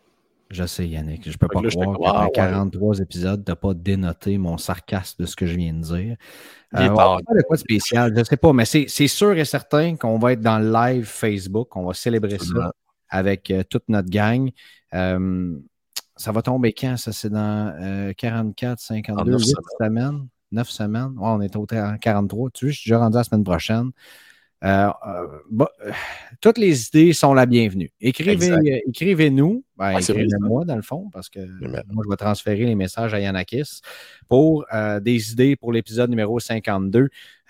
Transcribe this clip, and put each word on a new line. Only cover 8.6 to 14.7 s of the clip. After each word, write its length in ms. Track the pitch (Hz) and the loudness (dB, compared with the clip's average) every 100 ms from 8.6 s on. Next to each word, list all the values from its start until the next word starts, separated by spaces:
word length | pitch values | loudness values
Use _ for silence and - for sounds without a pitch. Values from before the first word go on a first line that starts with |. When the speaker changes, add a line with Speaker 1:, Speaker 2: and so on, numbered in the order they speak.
| 110 | 4
Speaker 1:
c'est, 200 | 156 139 | 2 0
c'est 200 | - 143 | 0 0
sûr 280 | - 208 175 | 2 2 2
et 80 | 147 | 0
certain 500 | 135 - 151 170 160 | -4 0 0 0 -2
qu'on 240 | 120 113 | -2 2
va 140 | 123 | 2
être 80 | 123 | 2
dans 180 | 113 110 | 2 2
le 120 | 110 | 2
live 340 | 113 120 127 107 | 2 2 0 -4
Facebook, 680 | - 113 101 92 104 123 95 | -4 -2 -2 -4 -4 -4 -6
on 80 | 90 | -6
va 80 | |
célébrer 440 | 92 120 113 104 101 | -4 -2 0 0 -4
ça 60 | |
Speaker 2:
Absolument. 280 | 87 117 87 - _ _ _ | -4 -2 -2 -6 _ _ _
Speaker 1:
avec, 400 | 95 95 98 - | -2 0 0 -2
euh, 140 | 95 90 | -2 -2
toute 220 | 117 - | -4 0
notre 200 | 107 92 | -2 0
gang. 420 | 101 104 120 131 - - | 0 2 0 -2 -6 -18